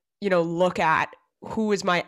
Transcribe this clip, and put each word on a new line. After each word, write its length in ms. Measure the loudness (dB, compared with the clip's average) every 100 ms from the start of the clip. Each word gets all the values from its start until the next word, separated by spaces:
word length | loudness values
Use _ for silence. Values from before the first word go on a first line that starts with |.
| _ _
you 80 | 0
know, 140 | 0
look 360 | 0 0 0 2
at 360 | 0 2 0 -6 _ _
who 300 | -10 -4 -2
is 100 | 0
my 220 | 0 -2